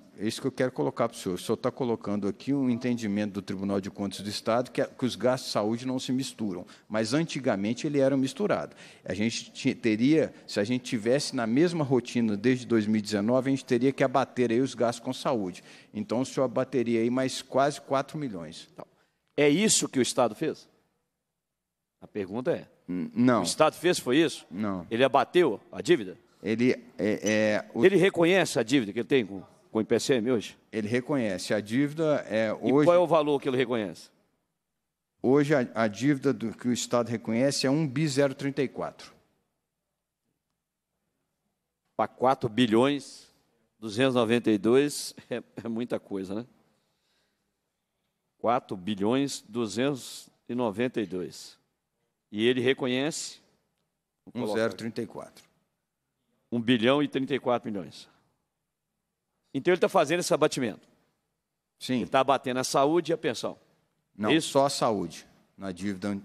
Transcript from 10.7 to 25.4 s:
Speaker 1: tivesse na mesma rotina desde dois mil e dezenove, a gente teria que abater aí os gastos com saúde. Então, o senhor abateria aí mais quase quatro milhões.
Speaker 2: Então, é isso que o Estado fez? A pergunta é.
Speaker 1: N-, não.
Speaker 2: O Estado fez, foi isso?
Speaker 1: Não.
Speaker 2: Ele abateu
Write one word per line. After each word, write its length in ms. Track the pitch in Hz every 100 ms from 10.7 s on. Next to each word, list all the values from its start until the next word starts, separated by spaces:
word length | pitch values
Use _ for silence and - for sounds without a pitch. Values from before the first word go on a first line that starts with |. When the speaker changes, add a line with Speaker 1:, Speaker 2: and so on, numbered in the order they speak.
| 127
Speaker 1:
tivesse 500 | - 120 110 143 -
na 120 | 131 110
mesma 360 | 127 175 170
rotina 540 | 131 127 - 120 113 101
desde 300 | 120 127 113
dois 200 | 113 104
mil 120 | 110
e 40 |
dezenove, 460 | 101 104 107 131 131
a 20 |
gente 140 | 131
teria 280 | - 120 135
que 120 | 131
abater 480 | 135 135 120 - 120
aí 80 | 117
os 140 | 135
gastos 300 | - 120 123
com 80 | 127
saúde. 520 | 127 160 123 92 92 - - -
Então, 280 | 107 104 120
o 60 | 131
senhor 180 | -
abateria 560 | 131 131 127 135 117 113
aí 100 | 120
mais 320 | 127 131 -
quase 380 | - 131 143 143
quatro 380 | - 135 139 156
milhões. 500 | 139 92 78 - -
Speaker 2:
Então, 140 | - - _ _ _ _ -
é 120 | 147
isso 400 | 156 214 - 147
que 120 | 131
o 20 |
Estado 320 | 117 - 120
fez? 340 | 107 156 - - _ _ _ _ _ _ _ _ _ _ _ _ _
A 80 | 90
pergunta 420 | 107 92 110 131
é. 180 | 113 - _ -
Speaker 1:
N-, 200 | 90 80
não. 280 | 107 127 117
Speaker 2:
O 20 |
Estado 320 | 87 - 156 -
fez, 240 | 170 175
foi 160 | 127 143
isso? 280 | 156 - -
Speaker 1:
Não. 340 | 87 107 92 90
Speaker 2:
Ele 140 | 113
abateu 560 | 131 131 117 175